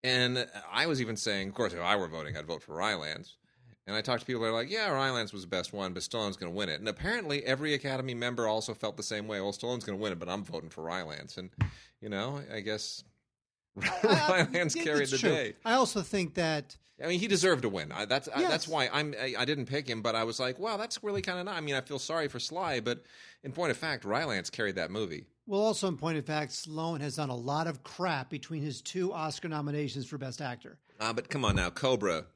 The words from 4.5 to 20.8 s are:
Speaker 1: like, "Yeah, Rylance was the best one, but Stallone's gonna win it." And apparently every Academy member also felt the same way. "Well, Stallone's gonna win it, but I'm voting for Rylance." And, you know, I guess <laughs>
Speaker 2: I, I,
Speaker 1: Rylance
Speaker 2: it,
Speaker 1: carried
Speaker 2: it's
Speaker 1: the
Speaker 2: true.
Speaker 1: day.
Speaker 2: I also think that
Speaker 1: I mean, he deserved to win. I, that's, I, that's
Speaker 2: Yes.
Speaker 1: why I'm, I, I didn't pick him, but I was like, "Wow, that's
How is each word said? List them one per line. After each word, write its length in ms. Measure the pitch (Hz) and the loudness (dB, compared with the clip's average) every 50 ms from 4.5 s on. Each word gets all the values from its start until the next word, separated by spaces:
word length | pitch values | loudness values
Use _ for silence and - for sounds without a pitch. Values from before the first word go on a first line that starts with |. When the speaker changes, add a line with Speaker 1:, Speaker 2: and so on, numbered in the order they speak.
| 110 | 0
Speaker 1:
like, 160 | 113 120 143 | 0 -2 -2
"Yeah, 160 | 196 226 220 202 | -2 -2 0 0
Rylance 440 | 151 135 135 135 131 120 113 104 107 | 2 2 2 2 2 0 -2 -4 -6
was 80 | 101 | -10
the 60 | 92 87 | -8 -2
best 240 | 95 90 87 - - | -2 -2 -2 -2 -4
one, 180 | 101 98 92 90 | -4 -4 -4 -4
but 80 | 90 85 | -6 -6
Stallone's 340 | - - 117 107 101 92 - | -4 -4 -2 -2 -2 -2 -4
gonna 140 | 95 87 85 | -6 -4 -2
win 160 | 98 104 90 | -2 -2 -2
it." 100 | 78 76 | -2 -2
And 80 | 101 107 | -2 -4
apparently 560 | 101 - 147 185 226 240 202 156 143 143 117 | -4 -2 -2 -2 -2 -2 -2 -2 -2 -2 0
every 300 | 117 131 135 147 156 147 | 0 0 0 2 0 0
Academy 400 | 135 - 143 131 131 127 131 123 | 0 0 -2 -2 -2 -2 -4 -4
member 340 | 120 120 123 123 117 117 110 | -2 -2 -2 0 0 2 2
also 260 | 107 110 110 - 110 | 2 2 0 -2 -6
felt 220 | - - 107 101 | -4 -4 -4 -4
the 80 | 113 104 | -4 -4
same 240 | - 113 104 104 110 | -4 -4 -4 -2 -2
way. 140 | 107 101 | -2 0
"Well, 100 | 95 101 | 0 -2
Stallone's 320 | 101 - - 117 123 120 107 | -2 -2 -2 -2 -2 -2 -2
gonna 140 | - 101 95 | -4 -4 -2
win 160 | 107 104 92 | 0 -2 -2
it, 60 | 85 | -2
but 100 | 85 87 | -4 -4
I'm 160 | 90 104 101 | -4 -4 -4
voting 240 | - 85 82 76 80 | -4 -6 -8 -8 -8
for 120 | - - | -10 -8
Rylance." 560 | 80 82 87 92 87 78 76 73 71 - - - | -4 -4 -2 -2 -4 -4 -8 -10 -10 -10 -10 -10
And, 120 | 92 92 - - - - - - - - _ _ | -10 -10 -2 -2 -2 -2 -2 -10 -20 -20 _ _
you 80 | - 107 | -8 -4
know, 340 | 101 98 107 127 143 143 143 - - | -2 -2 -2 -2 -4 -6 -8 -8 -8
I 80 | 110 | -6
guess 420 | 95 107 107 107 - - - - - _ _ _ _ _ _ _ _ _ _ _ _ _ _ | -2 -2 -2 -2 -4 -6 -8 -10 -14 _ _ _ _ _ _ _ _ _ _ _ _ _ _
<laughs> 60 | 101 | -2
Speaker 2:
I, 80 | 95 - - - - | -2 -2 0 2 6
I, 440 | 220 202 - 196 - 185 180 165 - | 6 6 6 6 6 6 6 6 4
Speaker 1:
Rylance 240 | - 175 180 151 - | 4 2 2 2 0
Speaker 2:
it, 80 | 330 - | 0 0
Speaker 1:
carried 160 | 160 151 147 139 | 2 2 2 2
Speaker 2:
it's 80 | 131 | 2
Speaker 1:
the 60 | 135 131 | 2 2
Speaker 2:
true. 120 | 226 196 | 4 4
Speaker 1:
day. 240 | 147 - 131 107 104 - _ | 4 4 2 -2 -6 -6 _
Speaker 2:
I 80 | 226 226 | 4 6
also 280 | 262 254 - - 208 | 6 6 4 4 -2
think 340 | 175 - - 202 180 160 - | -2 0 0 0 0 0 0
that 420 | - 170 160 156 151 147 - - - _ _ _ _ 131 | 0 2 2 2 0 -2 -6 -14 -20 _ _ _ _ -2
Speaker 1:
I 40 | 160 | 0
mean, 120 | 180 175 | 2 2
he 80 | 196 233 | 4 4
deserved 360 | 202 175 156 190 175 135 123 | 4 6 8 6 6 6 4
to 60 | 113 | 0
win. 220 | 98 90 76 76 | 0 0 -4 -4
I, 140 | - 80 104 | -2 -4 0
that's, 240 | 104 123 143 - - 110 | 2 2 0 0 0 0
I, 80 | 139 359 | 2 4
that's 240 | 359 156 160 - 165 | 4 4 2 2 0
Speaker 2:
Yes. 0 | |
Speaker 1:
why 180 | 160 156 135 113 90 | 2 2 2 4 4
I'm, 220 | 143 151 151 139 107 | 2 0 0 -2 -2
I, 140 | 120 131 120 104 | -2 -2 0 0
I 60 | 123 | 2
didn't 200 | 127 151 143 123 | 2 2 0 0
pick 240 | 107 131 147 143 123 | -2 -2 -2 -2 -2
him, 120 | 117 113 | -4 0
but 140 | 104 117 110 | 0 2 2
I 80 | 113 113 | 2 2
was 160 | 113 113 - | 0 0 0
like, 200 | 131 127 127 127 | 0 -2 0 -2
"Wow, 180 | 185 220 220 | -2 -2 0
that's 260 | 202 | -2